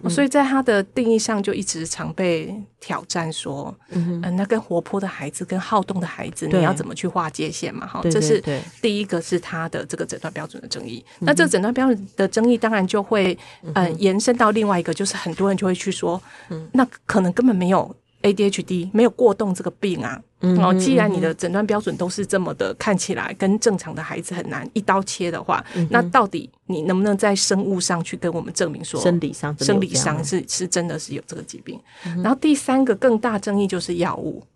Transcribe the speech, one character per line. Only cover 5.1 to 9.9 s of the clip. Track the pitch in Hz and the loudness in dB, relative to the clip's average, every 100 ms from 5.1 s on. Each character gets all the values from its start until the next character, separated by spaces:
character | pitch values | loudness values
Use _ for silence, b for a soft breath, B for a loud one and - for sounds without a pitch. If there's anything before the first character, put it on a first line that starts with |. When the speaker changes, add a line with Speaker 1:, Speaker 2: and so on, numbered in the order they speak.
| - 143 | -8 -10
Speaker 2:
子， | - 185 | -10 -6
跟 | 185 | -6
好 | - 190 | 0 0
动 | 185 190 | 0 -4
的 | 175 | -6
孩 | - - | -8 -12
子， | - 160 | -8 0
Speaker 1:
对。 | 185 | 4
Speaker 2:
你 | 165 | 4
要 | |
怎 | 147 | 0
么 | - - | -6 -6
去 | 180 | -4
划 | 180 160 | -4 -6
界 | - 156 | -6 -6
限 | 156 - - | -6 -8 -10
嘛？ | - | -10
哈， | - | -2
Speaker 1:
对， | 170 | 2
Speaker 2:
这 | 156 | 2
是 | 156 151 | 4 2
Speaker 1:
对， | - 135 | 2 -6
对。 | - - | -6 -4
Speaker 2:
第 | 233 208 | -2 0
一 | 202 | -2
个 | 170 | -4
是 | 165 175 | -2 -4
他 | - 165 160 | -4 -8 -6
的 | 151 | -6
这 | - | -8